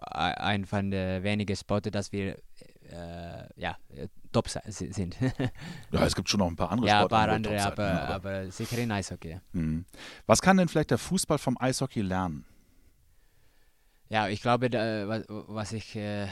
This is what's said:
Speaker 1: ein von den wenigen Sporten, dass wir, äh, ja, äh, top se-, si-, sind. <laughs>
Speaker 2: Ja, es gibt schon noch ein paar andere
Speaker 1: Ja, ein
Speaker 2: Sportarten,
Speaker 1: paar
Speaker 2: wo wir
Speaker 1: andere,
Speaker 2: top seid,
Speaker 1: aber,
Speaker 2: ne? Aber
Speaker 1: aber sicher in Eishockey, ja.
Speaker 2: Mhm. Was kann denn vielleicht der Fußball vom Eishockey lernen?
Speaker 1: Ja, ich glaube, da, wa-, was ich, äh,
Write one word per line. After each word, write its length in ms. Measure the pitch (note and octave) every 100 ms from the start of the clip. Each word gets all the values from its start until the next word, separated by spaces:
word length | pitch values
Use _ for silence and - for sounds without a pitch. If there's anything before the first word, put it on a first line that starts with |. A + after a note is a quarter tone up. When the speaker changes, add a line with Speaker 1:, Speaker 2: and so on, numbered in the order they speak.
| -
Speaker 1:
ein 560 | - E2+ - F#2 G#2 F#2
von 240 | G#2 G2
den 320 | G2 F#2 F#2
wenigen 340 | G2 G#2+ G2+ F#2+
Sporten, 360 | - G#2 G#2+
dass 200 | G2+ F#2+
wir, 280 | G2+ G2 - - - - - C#2+
äh, 720 | E2 E2+ E2+ E2+ - - -
ja, 160 | F2 - -
äh, 180 | C#2 E2 - -
top 180 | A#2 -
se-, 140 | - -
si-, 240 | G2+ -
sind. 240 | G2+ F2 -
<laughs> 720 | C3 - C3 - E3 - -
Speaker 2:
Ja, 120 | F2
es 120 | F2 -
gibt 140 | F#2
schon 100 | G#2
noch 80 | F2+
ein 80 | E2
paar 160 | E2+
andere 160 | G#2 G#2
Speaker 1:
Ja, 100 | G#2
ein 40 |
Speaker 2:
Sportarten, 420 | G#2 A2+ G#2+ G#2+
Speaker 1:
paar 0 |
Speaker 2:
wo 80 | G#2+
wir 20 |
Speaker 1:
andere, 0 |
Speaker 2:
top 80 | G#2
seid, 180 | G2+ G#2
Speaker 1:
aber, 140 | G2+
Speaker 2:
ne? 80 | F2+
Aber 120 | C#2 G2
Speaker 1:
aber 360 | F#2+ G2 F#2+
sicher 260 | - A2+ A#2
in 120 | A#2+
Eishockey, 380 | G2+ F#2 F#2 E2
ja. 120 | E2 -
Speaker 2:
Mhm. 320 | F#2 D#2 D#2 F2+ - - - -
Was 160 | -
kann 160 | F3+ F#3+
denn 100 | F3
vielleicht 240 | D#3+ D3+
der 60 | B2+
Fußball 400 | - F#3 - D3+
vom 200 | - B2
Eishockey 420 | B2+ B2+ C3+ -
lernen? 440 | G2 F#2 F#2 D2 - - _ - - _ _ _ _ _ - _ _ _ _ _ _
Speaker 1:
Ja, 180 | A2 G#2
ich 140 | G#2
glaube, 280 | B2 A#2+ B2+
da, 380 | A#2 A2+ A2 G2+
wa-, 160 | A2 -
was 440 | G#2 F2 G#2+ G#2
ich, 240 | A2+ - A2
äh, 320 | G#2 G#2 G2